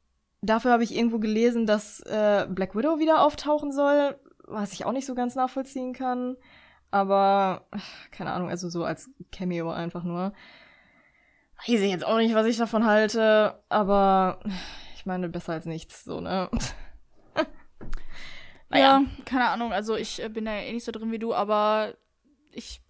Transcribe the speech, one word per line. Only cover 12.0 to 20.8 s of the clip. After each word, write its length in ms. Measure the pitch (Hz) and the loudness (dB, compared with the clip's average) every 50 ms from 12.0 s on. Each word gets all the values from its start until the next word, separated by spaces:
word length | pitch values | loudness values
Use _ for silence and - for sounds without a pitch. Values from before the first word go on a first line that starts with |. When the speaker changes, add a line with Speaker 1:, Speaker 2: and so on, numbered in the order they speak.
| - | 0
Speaker 1:
auch 100 | - 220 | 0 2
nicht, 180 | 226 226 226 226 | 2 2 4 4
was 120 | 220 220 | 4 2
ich 100 | 233 240 | 2 2
davon 300 | 220 233 214 226 214 233 | 0 0 0 2 2 4
halte, 760 | 220 208 214 220 214 226 226 220 220 214 214 214 - - - _ - | 6 6 6 4 4 2 2 4 6 6 6 4 4 0 -6 _ 0
aber 720 | - 214 208 190 202 196 196 196 190 190 190 185 - - - 214 190 180 - - - - - - - | 0 2 4 4 4 6 6 6 6 4 4 2 0 -4 -6 -8 -8 -8 -10 -12 -14 -16 -16 -16 -16
ich 80 | - - | -12 -8
meine, 240 | 185 185 180 180 170 | -6 -4 -4 -4 -4
besser 240 | 165 175 - - | -6 -6 -6 -6
als 140 | 165 160 - | -6 -6 -6
nichts, 380 | 165 160 160 - - - - - | -8 -8 -8 -10 -12 -16 -14 -12
so, 160 | - 165 160 | -10 -8 -8
ne? 260 | 175 170 180 190 180 - - | -6 -4 -4 -4 -4 -2 -2
<laughs> 840 | - - - - - - - - - - _ _ _ _ _ - - 311 - - - - - _ - - - - - - - - - - - - - - - - - - - | -4 -4 -4 -6 -10 -14 -16 -16 -20 -20 _ _ _ _ _ -4 -4 -4 -4 -6 -16 -20 -20 _ -8 -4 -2 -2 -2 -2 -4 -6 -8 -10 -12 -12 -14 -14 -16 -18 -20 -6 0
Naja. 300 | 285 277 269 269 269 277 | 4 6 6 8 6 6
Speaker 2:
Ja, 40 | 277 262 - - - | 4 0 -4 -10 -8
keine 240 | - 247 269 247 233 | -4 -2 0 0 0
Ahnung, 240 | 226 220 233 233 | 0 -2 -4 -2
also 220 | 185 196 214 220 220 | -2 -2 -2 -2 -2
ich, 260 | 165 226 - - - | -4 -4 -6 -8 -8
äh, 60 | - 220 | -8 -8
bin 160 | 214 220 220 | -6 -6 -6
da 80 | 220 214 | -6 -6
ja 80 | 202 | -6
eh 100 | - - | -6 -8
nicht 120 | 220 233 | -8 -8